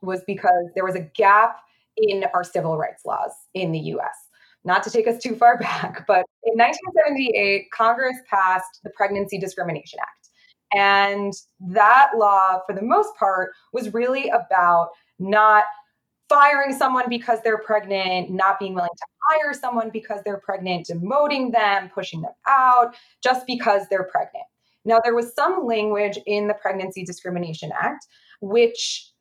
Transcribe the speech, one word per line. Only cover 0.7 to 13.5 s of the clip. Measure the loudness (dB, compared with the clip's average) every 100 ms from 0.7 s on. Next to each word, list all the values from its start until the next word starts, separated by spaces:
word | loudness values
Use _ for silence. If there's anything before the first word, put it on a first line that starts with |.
| -4
there |
was | -4
a | -6 -6 2
gap | 6 6 4 -2 _ _ _ -2
in | -2 0 -2
our | -2
civil | -4 -4 -4 -4
rights | -6 -8
laws | -8 -6 -8 -10 _
in | -6 -4
the | -4
U | -6 -6
S. | -8 -12 _ _ _ _
Not | -2 -2
to | 0
take | -2 0
us | -4
too | -6
far | 4 6 6
<laughs> | -2
back, | -6 -8 -6 0
but | 2 0 _
in | -2 2
nineteen | 2 0 -2 0
seventy-eight, | 2 0 -2 0 0 -2 -4
Congress | 0 0 2 -2 -4 -4
passed | 0 2 0 -4 -14
the | -16
Pregnancy | -4 -2 -2 -4 -6
Discrimination | -8 -6 -6 -8 -10 -12
Act. | -12 _ _ _ _ _ _
And | 2 4 4 2 -2 -6 -8 -16 _
that | -4 4 6 8 6 4
law, | 4 4 2 0 -4
for |
the | -6
most | 0 0 0 -2
part, | -2 0 -4